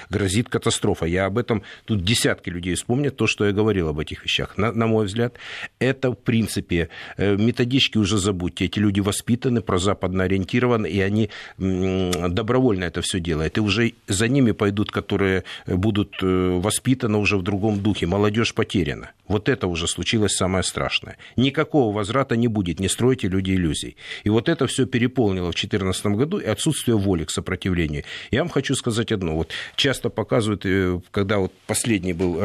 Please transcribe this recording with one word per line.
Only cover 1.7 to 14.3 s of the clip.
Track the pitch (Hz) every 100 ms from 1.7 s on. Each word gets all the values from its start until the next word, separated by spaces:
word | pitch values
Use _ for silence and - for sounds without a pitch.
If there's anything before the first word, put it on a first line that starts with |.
| - -
тут | 110
десятки | 87 120 135 101 -
людей | 87 90
вспомнят | 85 - 123 147 -
то, | 110
что | - 104
я |
говорил | 98 107 98 80
об | 73
этих | 76 -
вещах. | - - 67 -
На, | 110
на | 107 113
мой | 110 104
взгляд, | 107 120 - - - - -
это, | 123 135 127
в | 123
принципе, | - 113 104 - - 87 80 - - -
э, | 98 101
методички | 113 120 120 131 - 110
уже | 98 107
забудьте. | 95 92 90 - 90
Эти | -
люди | 104 98
воспитаны, | 98 95 - 117 135 120
прозападно | - 92 95 92 92 92
ориентированы, | 92 95 92 120 123 117 92
и | 98
они, | 95 107 107 - - -
м, | 95 92 95 92 92 90 87
добровольно | 87 107 127 131 95 87
это | 90
все | 82 98
делают. | 82 78 80 -
И |
уже | 104 98 117 - -
за | 98
ними | 113